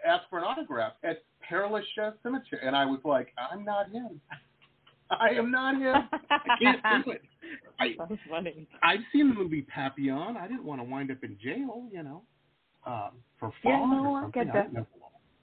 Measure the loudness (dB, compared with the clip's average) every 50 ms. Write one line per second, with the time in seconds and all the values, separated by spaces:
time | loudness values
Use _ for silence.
0 | 2 2 2 2 2 -4 -6 -4 -2 -2 -4 -4 -6 -6 -2 -2 -2 -4 -4 _
1 | -4 -4 -4 -4 _ _ _ _ -12 -4 -2 -2 0 0 -2 -4 -4 -4 -6 -4
2 | -4 -4 -4 _ -6 -4 -4 -4 -6 -8 -8 -4 -2 0 2 2 2 2 0 -2
3 | 0 2 2 2 2 -2 -8 -8 -8 -8 -8 -8 -4 -2 -2 -2 -2 -2 -4 -10
4 | -10 -10 -14 -16 _ -18 -20 -20 _ _ _ _ _ _ _ _ _ -20 _ _
5 | _ -6 -2 2 2 2 4 2 0 0 0 0 0 0 0 2 2 4 4 4
6 | 2 2 -6 -6 0 0 0 2 4 2 2 6 6 6 6 6 4 4 4 4
7 | 2 -2 -6 -8 _ _ _ _ -16 -14 -14 -14 _ -16 -4 -2 -2 -2 -2 -4
8 | -8 -8 -8 -10 -8 -6 -6 -6 -6 -6 -8 -10 -16 -14 -4 4 4 4 4 4
9 | 0 2 4 6 6 6 4 4 0 0 0 -2 -4 -4 -6 -4 -4 -4 -4 -2
10 | -2 0 0 -2 -4 -4 -6 -8 -8 -8 -8 -8 -8 -8 -8 -8 -8 -6 -6 -6
11 | -4 -6 -6 -8 -8 -12 -12 -8 -8 -6 -4 -4 -4 -6 -6 -8 -10 -10 -12 -10
12 | -10 -10 -12 -14 -18 _ _ _ _ _ _ _ _ _ _ _ -10 -8 -6 -6
13 | -6 -8 -12 -16 -20 _ _ -8 -8 -8 -8 0 4 4 6 6 6 4 4 4
14 | 2 0 0 -2 -4 -4 -2 -2 -2 2 2 2 0 0 -2 -6 -6 -8 _ -20
15 | -20 -20 _ _ _ _ _ _